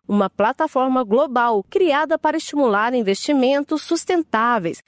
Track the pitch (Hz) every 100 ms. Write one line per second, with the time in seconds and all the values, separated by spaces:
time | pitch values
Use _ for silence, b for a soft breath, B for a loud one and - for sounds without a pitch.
0 | - 202 190 - 208 262 311 262 262 254
1 | 220 233 294 247 240 214 - 403 349 277
2 | 302 320 311 311 - 285 262 202 226 254
3 | 196 196 - 285 254 277 294 311 - 330
4 | - 359 320 220 233 233 165 -